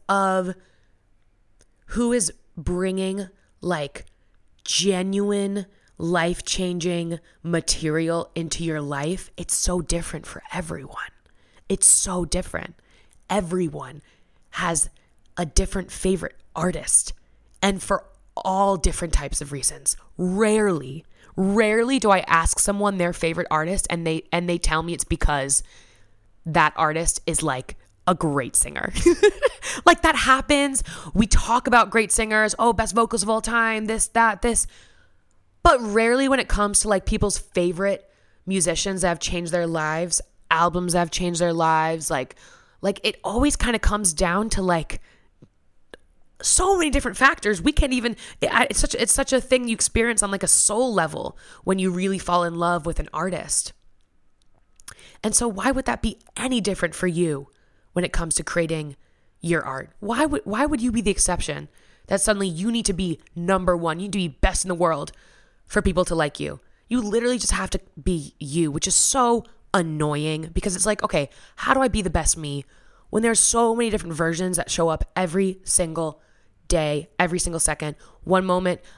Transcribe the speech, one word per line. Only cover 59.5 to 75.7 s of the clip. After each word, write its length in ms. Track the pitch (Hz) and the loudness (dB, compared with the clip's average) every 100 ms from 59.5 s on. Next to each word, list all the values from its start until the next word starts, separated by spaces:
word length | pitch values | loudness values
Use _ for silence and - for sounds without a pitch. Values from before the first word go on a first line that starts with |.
| 165 | -2
art? 260 | - 131 - - | -2 -8 -10 -10
Why 260 | 208 233 302 | -4 0 0
would, 160 | - | 0
why 220 | - 214 285 | -4 -2 0
would 140 | 285 | 0
you 100 | 240 | 0
be 120 | 226 | 0
the 80 | 202 | 0
exception 580 | 190 - 135 - 147 147 - _ _ - | 2 0 0 -4 -6 -10 -20 _ _ -2
that 120 | 196 | 0
suddenly 280 | - 202 196 | 2 0 -2
you 240 | 160 214 | -2 -2
need 140 | 233 220 | -2 -2
to 60 | |
be 280 | 175 185 156 - | -2 -2 -4 -10
number 420 | 170 170 190 185 175 | -6 0 0 2 0
one, 240 | 170 160 | 0 -4
you 40 | |
need 80 | 202 | -4
to 60 | 196 | -2
be 100 | 175 | -4
best 360 | 127 190 175 | 0 -2 0
in 40 | 190 | -4
the 60 | |
world 380 | 175 175 147 156 - - - _ _ - | 0 0 0 -6 -14 -20 -20 _ _ -4
for 160 | - | 0
people 220 | 175 175 180 | 2 2 0
to 80 | |
like 260 | 165 151 - | 0 -2 -2
you? 200 | 147 - _ _ - | -10 -10 _ _ -4
You 120 | 247 | -2
literally 380 | 208 226 240 247 | 0 0 0 0
just 140 | - | 0
have 180 | 190 190 | -2 -2
to 100 | 190 - - | -6 -8 -6
be 320 | 143 170 143 - | -2 -2 -4 -12
you, 300 | 147 160 156 | -4 -2 0
which 160 | 147 196 | 0 0
is 60 | |
so 500 | - - 269 240 233 - - - | 2 2 4 2 2 -2 -18 -2
annoying 800 | 196 165 151 151 147 156 156 160 | 0 0 0 0 0 -2 -4 -4
because 220 | 170 208 | -2 -2
it's 120 | 180 208 | 0 0
like, 160 | 208 | 0
okay, 260 | - 165 139 - - - | 0 -2 -2 -8 -20 -6
how 180 | - | 0
do 60 | 262 | 2
I 80 | 262 | 2
be 140 | 214 | 2
the 80 | 180 | 0
best 260 | 165 147 165 | 0 0 -2
me 280 | 147 143 - - - - - | -4 -8 -10 -18 -20 -20 -4
when 120 | - | 0
there's 180 | 233 214 | 2 2
so 360 | - 233 233 233 | 2 4 2 2
many 140 | 233 | 0
different 240 | 208 170 | -2 -4
versions 420 | 156 165 165 185 185 | -2 -2 -2 -2 -2
that 140 | - | -2
show 180 | - 165 | 0 0
up 160 | 156 - | 0 -2
every 460 | - 180 185 190 185 | -2 0 0 0 -2
single 560 | - | -2